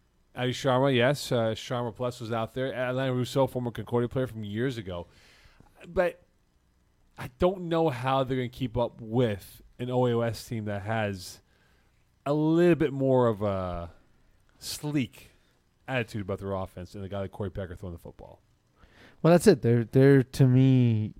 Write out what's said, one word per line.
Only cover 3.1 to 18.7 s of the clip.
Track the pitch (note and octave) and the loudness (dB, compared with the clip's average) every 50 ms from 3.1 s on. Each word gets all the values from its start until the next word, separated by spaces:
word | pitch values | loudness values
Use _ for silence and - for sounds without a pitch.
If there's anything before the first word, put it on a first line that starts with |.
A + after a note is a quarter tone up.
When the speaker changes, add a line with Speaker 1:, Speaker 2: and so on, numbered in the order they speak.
Speaker 1:
Rousseau, | B2+ B2 B2 - - C#3 C3+ | -2 -2 -2 -2 0 2 0
former | B2+ - B2+ B2 A#2+ | 0 0 -4 -6 -6
Concordia | - - G#2 - B2 A#2+ A#2+ A#2 | -6 -8 -6 -4 -2 -2 -2 -2
player | - C3+ B2+ | -2 -4 -4
from | A#2+ A2+ A2 G#2+ | -4 -6 -10 -10
years | G2+ G2+ A2 B2 C#3 B2 | -8 -4 -4 -4 -4 -4
ago. | A#2 G2 F#2 F2+ F2 E2+ _ _ _ _ _ _ _ _ _ _ _ - _ _ - E3+ F3+ | -8 -10 -10 -10 -12 -12 _ _ _ _ _ _ _ _ _ _ _ -20 _ _ -20 -16 -6
But | E3 F#3 F3+ E3+ - - _ _ _ _ _ _ _ _ _ _ _ _ _ _ _ _ _ _ _ - | -2 -2 -2 -2 -4 -8 _ _ _ _ _ _ _ _ _ _ _ _ _ _ _ _ _ _ _ -16
I | - - - - | -16 -12 -4 0
don't | F3+ F3+ G3 F#3 | 0 0 0 -2
know | F3 E3 E3 E3 E3 D#3+ | -4 -2 0 0 0 0
how | C3 A#2 B2 C3 C3+ C3+ C3+ | 0 -2 -2 0 0 0 0
they're | B2 C3+ | 0 -2
gonna | B2+ B2 A2+ | -4 -4 -6
keep | - - C3 A#2+ A2 | -6 -6 -6 -4 -2
up | B2 A#2+ A2+ - - | -2 -2 -2 -4 -10
with | A#2 A2 A2+ B2 B2+ A2 G#2 F2+ - - - - - _ _ - | -8 -2 0 0 2 0 0 -4 -10 -16 -20 -20 -20 _ _ -10
an | B2 B2 | -6 -2
O | B2+ B2 B2+ | 0 0 2
A | B2 A#2 A#2 A#2 A#2 | 2 2 0 -2 -2
S | G#2+ - - | -4 -6 -10
team | - B2 A2 G#2+ | -10 -8 -8 -6
that | G#2+ G2+ G2+ | -6 -6 -6
has | F#2+ G#2+ A2+ A2+ G#2+ G2+ G2 F#2 F2+ - - - _ _ _ _ _ _ _ _ _ _ _ _ _ _ _ _ - | -6 -4 -4 -2 -2 -4 -4 -6 -10 -14 -18 -20 _ _ _ _ _ _ _ _ _ _ _ _ _ _ _ _ -4
a | C#3 D3 | -2 -2
little | D3+ D#3 D#3 D#3+ E3+ F3 F3 E3 | 0 0 2 4 4 6 6 6
bit | C3+ D#3+ C3 | 4 2 0
more | C#3 C3+ C3+ C3 C3 B2+ B2 A#2 | 0 0 2 4 4 4 4 4
of | A2 F#2+ | 2 0
a | G#2+ G#2 G2 F#2+ F#2 F2+ F2 F2 E2+ E2+ - _ _ _ _ _ _ _ _ _ _ _ _ _ | -2 -2 -2 -2 -4 -6 -6 -8 -10 -12 -14 _ _ _ _ _ _ _ _ _ _ _ _ _
sleek | - - - - - D3 D3 D3+ B2 - - - - - _ _ _ _ _ _ _ _ _ _ _ - | -14 -12 -12 -10 -6 -4 -2 -2 -2 -4 -8 -16 -20 -20 _ _ _ _ _ _ _ _ _ _ _ -6
attitude | C3 B2+ A2+ - - G#2+ | -4 -4 -4 -4 -6 -8
about | G2 F#2+ G2 F#2 | -6 -6 -6 -6
their | G2+ G2 | -4 -6
offense | F#2+ F#2+ F#2+ F#2 - F#2 F2+ - - | -4 -4 -6 -8 -10 -14 -16 -14 -14
and | G#2 G2 | -12 -12
a | F#2 | -8
guy | G2 G2 | -8 -8
like | G2 F#2 | -8 -8
Corey | - - G#2 G2 | -8 -8 -8 -8
Packer | - G#2 F#2+ E2+ F2 | -6 -8 -10 -10 -12
throwing | - - F2+ E2+ | -12 -12 -12 -14
the | E2 | -14
football. | - - - - G1+ - - _ _ _ _ _ _ _ | -16 -18 -20 -20 -20 -20 -20 _ _ _ _ _ _ _